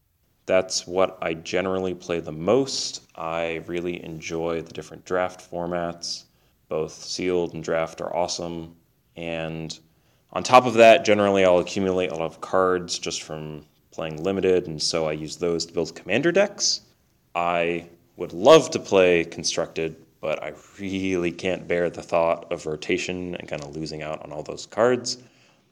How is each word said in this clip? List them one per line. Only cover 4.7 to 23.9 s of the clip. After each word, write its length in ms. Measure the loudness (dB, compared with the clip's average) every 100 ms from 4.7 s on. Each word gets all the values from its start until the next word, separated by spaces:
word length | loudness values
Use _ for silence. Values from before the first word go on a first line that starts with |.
different 320 | -12 -14 -16
draft 460 | -4 -2 -2 -6 -12
formats. 760 | -8 -6 -4 -6 -8 -10 -12 -14 _ _ _ -8
Both 240 | -6 -6
sealed 600 | -10 -10 -6 -2 0 -2
and 80 | -6
draft 380 | -4 -2 -4 -6
are 140 | -6
awesome. 600 | -4 -2 -4 -8 -10 -12 -16 _ _ _
And 640 | -12 -8 -6 -6 -8 -10 -12 _ _ _ _ _
on 100 | -6
top 240 | 6 6 8
of 80 |
that, 300 | 8 10 10
generally 400 | 8 4 4 6
I'll 160 | 6 6
accumulate 500 | 4 0 0 2 0
a 60 | -2
lot 100 | -6
of 140 | -8
cards 580 | -2 2 2 0 -2 -8
just 240 | -6 -8
from 420 | -8 -10 -10 -12 -16 _ _
playing 320 | -10 -8 -4
limited, 420 | -2 2 4 2 0
and 160 | -4
so 240 | -4 -2 -2
I 60 |
use 240 | -4 -8 -4
those 280 | -2 -2 -4
to 60 |
build 220 | -4 -4
commander 380 | -6 -4 0 2
decks. 480 | 2 0 -2 -4 -4 -8 _ _ _ _ -4
I 500 | 0 0 0 -2 -8 -18 _ -12
would 160 | -10
love 380 | 2 8 8 8
to 80 | -2
play 440 | 2 6 8 6
constructed, 720 | 2 -4 -4 -4 -4 -4 -6 -8 -18 _
but 220 | -6 -4
I 120 | -6 -14 -18 -12
really 520 | -6 -4 -2 0 -2
can't 380 | -2 -4 -4 -2
bear 200 | 0 0
the 140 | -4
thought 500 | -2 0 2 0 -4
of 140 | -6 -6
rotation 680 | -6 -2 -2 -2 -6 -8 -10
and 120 | -10
kinda 200 | -10 -10
losing 340 | -10 -8